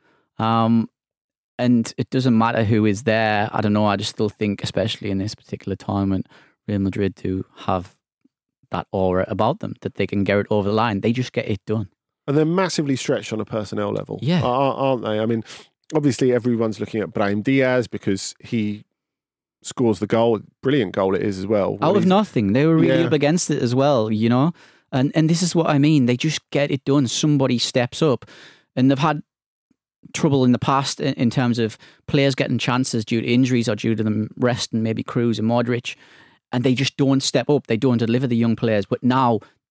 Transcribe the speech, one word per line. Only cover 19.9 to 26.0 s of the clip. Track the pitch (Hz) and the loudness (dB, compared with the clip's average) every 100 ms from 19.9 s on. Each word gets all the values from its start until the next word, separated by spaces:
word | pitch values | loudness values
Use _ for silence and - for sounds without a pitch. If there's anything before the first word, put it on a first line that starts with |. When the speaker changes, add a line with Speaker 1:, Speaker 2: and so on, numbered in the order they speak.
| 101 | 2
Speaker 2:
the | 107 | 0
goal. | 113 117 107 - _ | 2 2 0 -4 _
Brilliant | 131 143 95 | -2 0 0
goal | 101 95 95 | 0 0 0
it | |
is | 104 95 | -2 -4
as | 98 | -2
well. | 107 95 98 | 0 0 0
Speaker 1:
Out | |
Speaker 2:
When | 147 | 2
Speaker 1:
of | 202 | 2
Speaker 2:
he's | 175 | 4
Speaker 1:
nothing. | 190 208 - 98 | 2 0 0 2
They | 120 160 | 2 4
were | 160 | 4
really | 165 131 | 4 2
Speaker 2:
Yeah. | - | 2
Speaker 1:
up | |
against | 151 143 175 - | 2 2 0 -2
it | 143 | -2
as | 120 123 | 0 2
well, | 143 131 110 | 2 2 0
you | 107 113 | 0 2
know? | 123 156 - - _ _ | 2 2 -2 -14 _ _
And, | 135 139 165 | -2 0 2
and | 156 | 2
this | 170 | 2
is | 175 170 | 0 0
what | 165 | 2
I | 147 | 4
mean. | 147 151 | 4 4